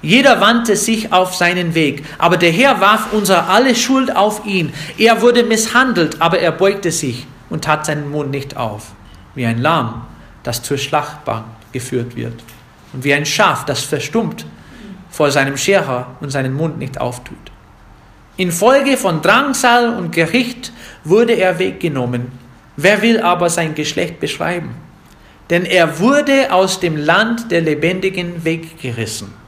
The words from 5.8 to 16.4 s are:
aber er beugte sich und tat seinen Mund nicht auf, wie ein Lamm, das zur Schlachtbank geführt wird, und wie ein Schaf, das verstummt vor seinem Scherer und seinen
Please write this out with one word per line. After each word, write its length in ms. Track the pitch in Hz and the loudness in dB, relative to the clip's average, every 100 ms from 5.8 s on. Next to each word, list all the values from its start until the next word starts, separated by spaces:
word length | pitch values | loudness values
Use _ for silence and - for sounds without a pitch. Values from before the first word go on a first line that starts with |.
| 262 190 156 - | 2 2 0 0
aber 160 | 170 175 | 0 2
er 140 | 175 | 0
beugte 400 | - 190 202 180 | 2 0 0 -4
sich 340 | 160 139 120 - - - | -4 -6 -8 -12 -20 -10
und 140 | 160 | -8
tat 240 | 160 151 - | -2 -2 -2
seinen 240 | 151 143 | -6 -4
Mund 180 | 147 139 | -6 -4
nicht 260 | 139 135 - | -6 -8 -8
auf, 360 | 117 107 - - - - - | -8 -8 -14 -20 -20 -20 -18
wie 120 | 139 120 | -6 -4
ein 120 | 113 | 0
Lamm, 460 | 139 165 117 113 - - - - | 0 0 -2 -8 -16 -20 -20 -12
das 180 | - 120 | -8 -8
zur 160 | - 139 | -4 -4
Schlachtbank 680 | 139 151 - - - 113 110 - - | -2 -2 -4 -10 -8 -8 -8 -20 -12
geführt 440 | 127 - 127 120 120 | -12 -6 -6 -6 -8
wird, 200 | 117 117 - - - - - | -10 -12 -18 -20 -20 -20 -16
und 100 | 135 | -6
wie 100 | 139 | 0
ein 120 | 143 151 | 0 0
Schaf, 400 | - 196 143 - | 2 2 2 -4
das 180 | 135 | -6
verstummt 640 | - 147 - 226 180 - - - - - - - - | -4 -6 -2 -2 -4 -8 -16 -20 -20 -20 -20 -20 -20
vor 220 | - 147 | 0 2
seinem 260 | 139 135 139 | 2 0 -2
Scherer 580 | - 196 135 123 127 - | 2 2 2 -4 -6 -12
und 100 | 147 | -8
seinen 240 | 139 | -4